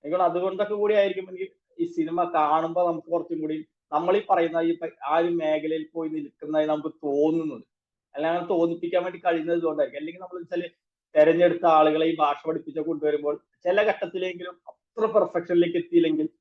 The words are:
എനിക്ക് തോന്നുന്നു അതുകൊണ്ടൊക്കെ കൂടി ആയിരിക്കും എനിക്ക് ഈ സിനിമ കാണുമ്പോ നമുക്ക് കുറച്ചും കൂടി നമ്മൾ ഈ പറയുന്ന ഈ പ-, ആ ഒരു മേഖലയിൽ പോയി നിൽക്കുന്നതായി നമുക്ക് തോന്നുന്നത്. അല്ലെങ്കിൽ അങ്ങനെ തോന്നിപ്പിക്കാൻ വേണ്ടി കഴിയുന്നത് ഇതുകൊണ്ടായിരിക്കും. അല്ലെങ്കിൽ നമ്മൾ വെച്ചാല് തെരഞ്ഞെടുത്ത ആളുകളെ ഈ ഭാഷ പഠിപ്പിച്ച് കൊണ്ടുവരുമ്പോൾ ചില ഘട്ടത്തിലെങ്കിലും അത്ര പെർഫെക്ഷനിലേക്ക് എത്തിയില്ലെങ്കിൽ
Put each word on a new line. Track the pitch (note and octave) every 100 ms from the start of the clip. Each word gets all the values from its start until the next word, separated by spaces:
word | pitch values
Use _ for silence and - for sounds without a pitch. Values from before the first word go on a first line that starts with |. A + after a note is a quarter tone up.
എനിക്ക് | D3 F3+
തോന്നുന്നു | F3 E3+
അതുകൊണ്ടൊക്കെ | F#3+ F#3+ G#3
കൂടി | G#3 G#3
ആയിരിക്കും | G#3 G3 F#3 F#3
എനിക്ക് | F#3 F#3+ _ _ -
ഈ | E3+
സിനിമ | E3+ E3 E3+
കാണുമ്പോ | E3+ D#3+ D3 D#3+ E3 E3+ F3
നമുക്ക് | D#3+ -
കുറച്ചും | E3+ E3+ D#3+
കൂടി | D3+ D#3 - _ _
നമ്മൾ | D3+ F3 G3+
ഈ | -
പറയുന്ന | F#3 E3 E3
ഈ | E3 E3
പ-, | E3 _ C3+
ആ | D#3+
ഒരു | F3
മേഖലയിൽ | E3+ D#3 D#3 D#3 D#3+ D#3
പോയി | E3 D#3+
നിൽക്കുന്നതായി | D#3 D3 _ D3+ D#3 D#3
നമുക്ക് | D3+ D#3
തോന്നുന്നത്. | - D3 C#3 D#3 E3 D#3+ A#2+ - _ _ _ _ C#3
അല്ലെങ്കിൽ | D#3+ F3
അങ്ങനെ | E3+ F3
തോന്നിപ്പിക്കാൻ | E3+ E3+ E3+ F3
വേണ്ടി | F3+ E3+
കഴിയുന്നത് | F3+ E3+ D#3+ E3+
ഇതുകൊണ്ടായിരിക്കും. | E3 D3 C#3 C#3+
അല്ലെങ്കിൽ | D#3 F3+
നമ്മൾ | F#3 F3+
വെച്ചാല് | E3+ F3 F3 _ _ _ _ D3+
തെരഞ്ഞെടുത്ത | D#3 E3 F3 - E3+
ആളുകളെ | D#3 D#3 D#3 D#3+
ഈ | D#3+
ഭാഷ | D3 C#3+ D#3
പഠിപ്പിച്ച് | D#3+ D#3 D3+
കൊണ്ടുവരുമ്പോൾ | D3+ D#3 D3+ D3 D3 D3 _ _
ചില | F3 G3 G#3+
ഘട്ടത്തിലെങ്കിലും | - D#3+ F#3 F#3 F3 F3 F3 -
അത്ര | _ _ - G#3+
പെർഫെക്ഷനിലേക്ക് | G#3+ F3+ E3+ E3+ F3 E3+ E3+
എത്തിയില്ലെങ്കിൽ | - E3+ D#3+ D#3 D#3 _